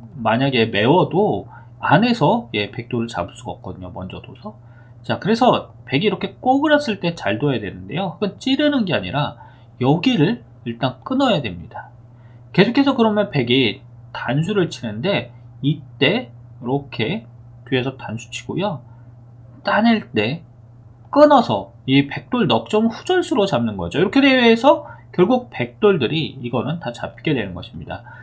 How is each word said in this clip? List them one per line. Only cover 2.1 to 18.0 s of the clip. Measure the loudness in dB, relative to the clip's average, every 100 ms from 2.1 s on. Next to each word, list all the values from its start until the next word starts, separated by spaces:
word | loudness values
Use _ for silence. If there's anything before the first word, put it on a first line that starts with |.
| 2 2 0 -2
예, | -4 -4
백돌을 | -6 -6 -4 -4
잡을 | -6 -8 -10
수가 | -14
없거든요, | -12 -14 -12 -12
먼저 | -12 -12 -14
둬서. | -16 -18 -18 -18 -20 -20 -20 -16
자, | -6 -4
그래서 | 0 4 4 2 -2 -18 -4
백이 | 0 0
이렇게 | 0 -6 -4
꼬부렸을 | 0 2 4 2 0 -4
때 | -4 -4
잘 | -6 -2
둬야 | -2 -2
되는데요, | -6 -12 -10 -6 -6
그건 | -4 -6 -4
찌르는 | -4 0 0 0 -2
게 |
아니라 | -2 -2 -4 -4 -6 -20 -20 -18 -2
여기를 | 2 2 2 2 2 0 -10 -14
일단 | -10 -4 -6 -6
끊어야 | -6 0 0 0
됩니다. | -2 -10 -14 -16 -18 -20 -20 -20 -20 -20 -4
계속해서 | 2 4 4 2 2
그러면 | 2 2 0
백이 | -2 2 2 2 -2 -14 -20 -16
단수를 | -10 -4 -2 0 0 0
치는데, | -4 -10 -6 -2 -2 -4 -16 -20 -6
이때 | -4 -4 -8 0 0 0 -6 -18 -20 -12
이렇게 | -6 -6 -6 -6 -4 -4 -10 -20 -20 -18 -4
뒤에서 | -2 -2
단수 | -8